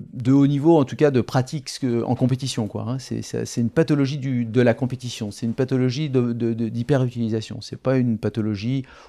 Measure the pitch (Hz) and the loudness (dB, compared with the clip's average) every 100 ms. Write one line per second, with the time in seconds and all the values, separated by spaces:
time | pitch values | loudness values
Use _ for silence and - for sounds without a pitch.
0 | - 120 117 139 139 143 151 165 131 120 | -6 -4 4 6 6 4 4 4 4 2
1 | 147 127 - 139 127 156 - - 131 117 | 2 4 2 0 -2 -6 -10 -4 -2 0
2 | 113 123 123 127 131 - 107 107 107 131 | 0 0 0 0 -2 -4 -4 -6 -6 -6
3 | - 113 - 120 113 - 117 - 160 147 | -6 -8 -6 -6 -4 -2 0 2 2 2
4 | 135 147 131 123 117 117 120 113 120 123 | 0 -2 -4 -2 0 2 4 2 -2 -4
5 | 123 - 104 - 117 113 127 131 127 123 | -8 -8 -8 -6 -4 -2 0 0 0 -2
6 | 156 127 120 117 117 113 113 117 120 139 | 0 0 0 0 -2 -2 -2 -2 0 2
7 | 127 120 113 110 - 110 - - 127 131 | 0 -2 -2 -2 -6 -12 -12 -6 0 2
8 | 123 110 107 113 107 101 113 135 131 - | 2 0 -2 -2 -2 -2 -2 -4 -6 -14